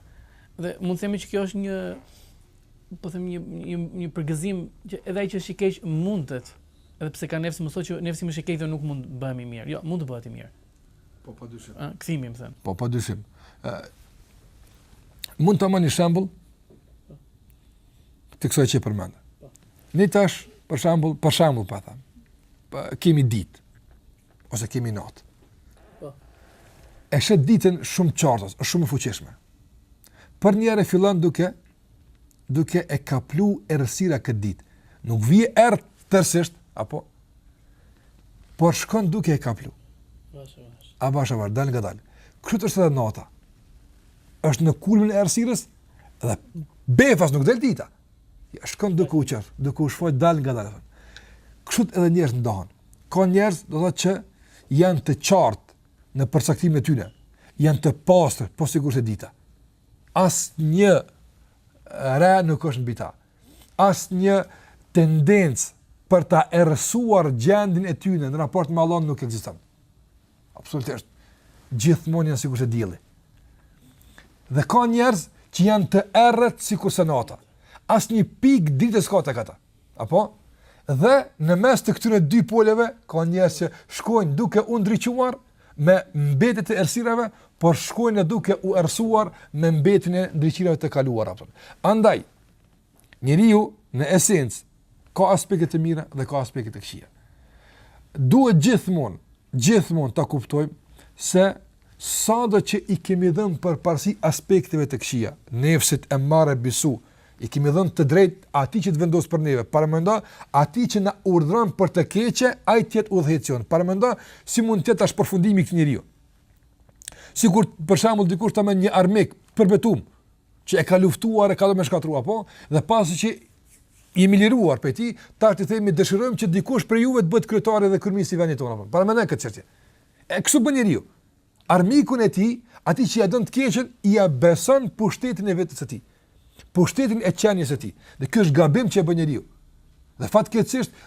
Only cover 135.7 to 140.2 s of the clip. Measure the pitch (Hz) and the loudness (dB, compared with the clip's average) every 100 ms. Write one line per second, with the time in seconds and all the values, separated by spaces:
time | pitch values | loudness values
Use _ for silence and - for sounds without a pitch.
135.7 | - 143 113 - _ _ _ _ _ - | -8 -12 -12 -16 _ _ _ _ _ -4
136.7 | - 160 - 269 226 180 - 214 190 139 | 0 2 2 -2 0 -2 0 0 0 -2
137.7 | 143 107 - - - - 226 180 135 151 | -6 -8 -16 -20 -12 -2 2 4 4 4
138.7 | 196 220 202 165 170 156 120 - _ _ | 4 0 0 0 0 -2 -4 -10 _ _
139.7 | _ _ _ _ - | _ _ _ _ -12